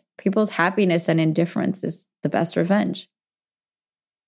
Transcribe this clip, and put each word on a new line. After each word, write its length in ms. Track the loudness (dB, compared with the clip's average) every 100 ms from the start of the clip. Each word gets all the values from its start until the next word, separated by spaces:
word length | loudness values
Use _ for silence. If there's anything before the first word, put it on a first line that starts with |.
| -20 -6
people's 320 | -2 0 0
happiness 580 | 2 0 2 2 2 2
and 120 | 2
indifference 600 | 2 2 0 -2 -2 -2
is 220 | -6 -8 -12 _
the 60 | -4
best 280 | -2 -2 0
revenge. 520 | 0 2 0 -6 -12 _ _ _ _ _ _ _ _ _ _ _